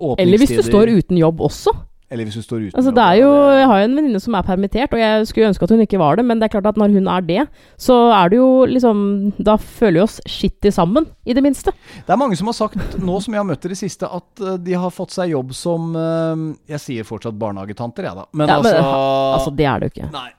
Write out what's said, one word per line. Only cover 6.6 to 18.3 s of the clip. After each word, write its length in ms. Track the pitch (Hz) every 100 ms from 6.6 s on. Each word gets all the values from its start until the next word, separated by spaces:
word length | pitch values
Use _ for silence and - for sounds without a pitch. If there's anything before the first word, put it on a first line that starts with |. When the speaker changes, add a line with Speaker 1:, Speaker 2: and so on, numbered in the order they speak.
Speaker 1:
klart 60 | 202
at 60 | 214
når 160 | 208
hun 140 | 196 185
er 120 | 180
det, 260 | 165 180 302 - _ _
så 140 | - 247 233
er 160 | 208 180
det 80 | 240
jo 280 | 262 262 254
liksom, 640 | 254 240 208 202 202 202 -
da 140 | 202 214
føler 360 | - - 220
vi 60 | 165 214
oss 160 | - -
skittig 440 | - 196 - 202
sammen, 360 | 196 175 247 320 - -
i 80 |
det 80 | 247
minste. 300 | 277 262 -
Speaker 2:
Det 400 | - - 190 -
er 20 | 196
mange 220 | 277 185
som 80 | 208
har 80 |
sagt, 240 | 233 214 196 - -
nå 160 | 180 190
som 100 | 202
jeg 80 | 208
har 80 | 202
møtt 100 | - 175
dere 60 |
i 80 | 190
siste, 220 | 196 - 185
at, 180 | 180 - -
eh, 180 | 190 185
de 160 | 175
har 180 | 180 180
fått 180 | - 185 -
seg 140 | 180
jobb 180 | 147 127 123
som, 400 | 175 165 165 160
eh, 580 | 165 165 165 160 160 - _
jeg 100 | 147
sier 240 | - 120
fortsatt 360 | 107 107 117 104
barnehagetanter, 640 | 110 98 98 101 120 123 175
jeg 100 | 90
da. 100 | -